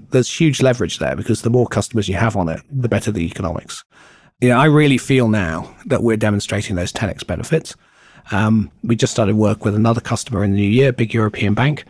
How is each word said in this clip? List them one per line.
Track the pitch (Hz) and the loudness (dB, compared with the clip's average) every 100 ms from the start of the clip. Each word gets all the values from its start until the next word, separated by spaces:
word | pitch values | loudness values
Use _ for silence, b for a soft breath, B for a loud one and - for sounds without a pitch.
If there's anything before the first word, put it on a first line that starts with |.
| - | 0
there's | 131 120 | 0 0
huge | - 165 135 | 2 0 4
leverage | 135 123 87 - | 2 2 -2 -4
there, | 71 67 | -4 -4
because | - 110 | -2 -2
the | 120 | 0
more | 123 117 | 0 0
customers | - 101 113 98 | -2 -2 -2 -2
you | 95 | 0
have | 113 101 | 0 0
on | 85 | -2
it, | 80 - | -4 -8
the | 139 120 | -6 -2
better | 104 110 | -2 -2
the | 104 85 | -4 -4
economics. | - 92 82 - - - b b b b _ | -4 -6 -6 -10 -18 -18 b b b b _
You | 123 | 2
know, | 123 | 4
I | 151 | 6
really | 151 151 127 | 6 4 2
feel | - 135 117 | 2 2 4
now | 107 87 80 - - - | 2 0 -4 -8 -16 -4
that | - | 0
we're | 117 110 | 0 2
demonstrating | 110 104 - 104 101 90 | 0 0 -2 -6 -4 -4
those | 90 | -4
ten | - 104 | -4 -6
X | - | -6
benefits. | - 82 - 160 - - b b b b b | -8 -8 -2 -2 -2 -20 b b b b b
Um, | 101 107 110 98 _ | -2 2 2 0 _
we | - 113 | -4 0
just | - | 0
started | - 107 110 | 0 0 2
work | 107 104 113 | 2 0 -2
with | 104 | 2
another | 113 117 | 2 0
customer | - 113 - 110 | -2 -6 -4 -2
in | 101 | 0
the | 98 | 0
new | 101 | 2
year, | 113 135 | 4 2
big | 127 117 | 2 -2
European | 117 110 - 104 | 0 -2 0 -2
bank. | 104 127 147 - | 0 0 -2 -8